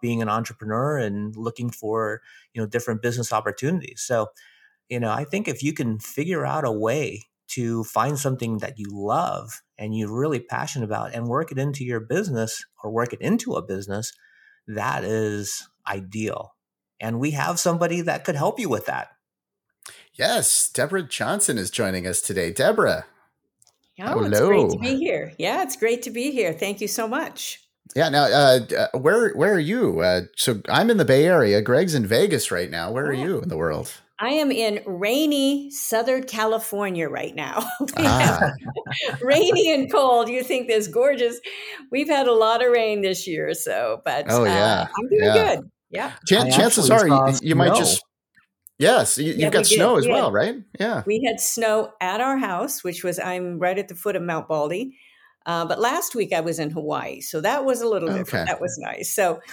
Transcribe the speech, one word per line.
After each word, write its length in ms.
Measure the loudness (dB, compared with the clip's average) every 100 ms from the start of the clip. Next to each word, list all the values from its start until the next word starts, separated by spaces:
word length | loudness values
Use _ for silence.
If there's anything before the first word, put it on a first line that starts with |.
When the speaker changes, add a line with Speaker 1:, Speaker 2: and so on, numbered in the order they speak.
Speaker 1:
being 180 | -4 -2
an 80 | 0
entrepreneur 720 | -2 -4 -10 -6 -2 -2 -2
and 360 | -4 -4 -8 -8
looking 340 | -8 -6 -8
for, 500 | -8 -6 -4 -4 -6 -14 -20 _
you 80 | -8
know, 60 | -4
different 340 | -4 -4 -4
business 320 | -2 -4 -2
opportunities. 720 | -2 -2 -4 -2 -4 -6 -10
So, 240 | -2 -2 -2 -8 _ _ _ _ -8
you 100 | -4
know, 100 | -2
I 140 | -2
think 240 | -4 -4 -4
if 140 | -4
you 100 | -4
can 280 | -2 -4 -4
figure 440 | -6 -6 -4 -2
out 220 | -2 -2 -2
a 60 |
way 520 | -2 0 0 -4 -8 -16 _ -10
to 320 | -6 -4 -4
find 340 | -2 -2 0 -2
something 400 | -2 -2 -4 -4
that 200 | -6 -10
you 100 | -12
love 720 | -8 -2 -2 -2 -6 -10 -18 _ -12
and 180 | -8 -4
you're 160 | -4
really 280 | -2 -2 -4
passionate 440 | -4 -6 -6 -6
about 300 | -4 -4 -6
and 140 | -6 -4
work 220 | -4 -4
it 60 | -4
into 240 | -4 -4
your 180 | -6 -6
business 640 | -4 -4 -2 -2 -4 -6 -14 -14
or 80 | -6
work 240 | -4 -4
it 60 | -4
into 320 | -2 -2 -2
a 80 | -6
business, 500 | -4 -6 -6 -8 -8 -12 _ _ _ _ -12
that 360 | -6 -4 -4
is 640 | -2 -2 -2 -4 -6 -10 -14 _ -10
ideal. 720 | -10 -8 -6 -6 -6 -12 _ _ _ _ -12
And 200 | -6 -4
we 100 | -2
have 280 | -2 -2 0
somebody 420 | 0 0 0 -2
that 220 | -2 -4
could 120 | -4 -2
help 240 | -2 -2
you 80 | -2
with 160 | -2
that. 280 | -2 -6 -8 _ _ _ _ _ _ _ -20 -20 _
Speaker 2:
Yes, 560 | -2 0 2 2 2 0
Deborah 360 | 0 -2 -2
Johnson 520 | -4 -4 -2 0 0 -2
is 120 | -4
joining 360 | -2 -2 -2 -2
us 140 | -4
today. 300 | -2 -2 -2
Deborah, 560 | 0 2 2 2 0 -4 _ _ _ _ _ _ _ _ -12
Speaker 3:
Oh, 240 | -4 -2
it's 140 | 2 4
great 300 | 4 4 2
to 60 | 0
Speaker 2:
Hello. 20 |
Speaker 3:
be 180 | -2 -2
here. 360 | 0 -2 -6 -6
Yeah, 240 | -4 -2
it's 140 | -4 -2
great 260 | -2 -2
to 80 | -4
be 200 | -6 -4
here. 220 | -2 -2
Thank 280 | -2 -4 -4
you 80 | -6
so 200 | -4 -4
much. 520 | -4 -6 -8 -12 -12 _ _ -6 -2
Speaker 2:
Yeah, 120 | 2
now, 140 | 4
uh, 340 | 4 6 8 6
d-, 160 | 4 0
uh, 120 | 0 0
where, 340 | 2 4 2
where 220 | 2 2
are 40 | 2
you? 420 | 0 0 0 2
Uh, 220 | 2 2 -2 -2
so 240 | -2 -2 0
I'm 220 | 2 4
in 80 | 4
the 60 |
Bay 200 | 4 6 6
Area. 340 | 4 4 4
Greg's 320 | 4 2 2
in 120 | 0 2
Vegas 440 | 2 2 0 -2
right 200 | -4 -4
now. 220 | -6 -6
Where 140 | -4 -4
are 60 |
Speaker 3:
Oh. 20 | -2
Speaker 2:
you 240 | -4 -4
in 80 | -4
the 80 | -2
world? 360 | -2 -2 -6 -14 _ -6
Speaker 3:
I 100 | -2
am 200 | 0 0
in 320 | 0 0 -2
rainy 840 | -6 -4 0 2 2 2 2 0 -4
Southern 540 | -8 -2 0 0 -2
California 840 | -2 -2 0 0 -2 -4 -2 -2 -4
right 260 | -4 -6
now. 300 | -8 -6 -4 -6
<laughs> 60 | -4
We 240 | -4 0 2
Speaker 2:
Ah. 320 | 4 4 4
Speaker 3:
have 800 | 0 -2 -10 -10 -8 -6 -6 -2
<laughs> 20 |
rainy 500 | 2 4 6 4 4
and 180 | 2 2
cold. 380 | 4 6 4 4
You 140 | -2
think 240 | -2 -2 2
this 180 | 0 2
gorgeous. 520 | 2 2 4 0 -2 -12 -14 -12 -14 -4
We've 180 | -2 2
had 180 | 2 4
a 40 |
lot 300 | 6 6 4
of 60 | 4
rain 280 | 4 4 2
this 260 | 0 -2 -4
year, 280 | -4 -2
so, 480 | -4 -2 -2 -2 -2
but, 220 | -2 -2 2
Speaker 2:
Oh, 140 | 4
Speaker 3:
uh, 40 | 4
Speaker 2:
yeah. 400 | 4 4 2 -2 -4
Speaker 3:
I'm 120 | 0
doing 140 | 4
Speaker 2:
Yeah. 100 | 6 6 6 0
Speaker 3:
good. 140 | -4 _ _
Yeah. 220 | -8 -8 -8 2
Speaker 2:
Chan-, 200 | 4 6
Speaker 1:
I 20 |
Speaker 2:
chances 400 | 6 6 6 6
Speaker 1:
actually 200 | 6 8
Speaker 2:
are 180 | 6 6
you, 60 | 2
Speaker 1:
saw 40 |
Speaker 2:
you 120 | 2
might 140 | 4 6
Speaker 1:
snow. 100 | 4
Speaker 2:
just, 260 | 4 0 -4 _ _ _ _ _ _ 2
yes, 400 | 4 6 4 0
you, 140 | -2
Speaker 3:
Yeah, 120 | 0
Speaker 2:
you've 80 | 2
got 60 | 4
Speaker 3:
we 40 | 4
did. 60 | 6
Speaker 2:
snow 200 | 6 4
as 80 |
Speaker 3:
We 60 | 4
had 80 | 4
Speaker 2:
well, 120 | 2
right? 240 | 2 0 -2 -10 -6
Yeah. 240 | -2 -2 -2
Speaker 3:
we 160 | 0
had 160 | 0 -2
snow 520 | -2 0 2 2 0 -4
at 200 | -4 -2
our 160 | 0 0
house, 460 | -2 -2 -4 -6
which 180 | -8 -4
was, 140 | -4 -4
I'm 380 | -4 -6 -6 -2
right 180 | -2 -2
at 80 | -6
the 60 |
foot 220 | -6 -4 -2
of 60 |
Mount 260 | -4 -4 -2
Baldy. 500 | -2 -2 -4 -8 -12 _ _ _ _ -4
Uh, 180 | -2
but 140 | -2 0
last 340 | 0 0 -4
week 180 | -4 -2
I 60 | -2
was 180 | -2 -4
in 120 | -4
Hawaii, 500 | -6 -4 -4 -6 -10
so 180 | -8 -4
that 240 | -2 0
was 160 | 0 0
a 80 | 0
little 200 | 0 -2
different. 200 | -4 -4
Speaker 2:
Okay. 160 | -4 -2
Speaker 3:
That 80 | -4
was 160 | -6 -6
nice. 360 | -10 -8 -4
So, 260 | 0 0 -2 -8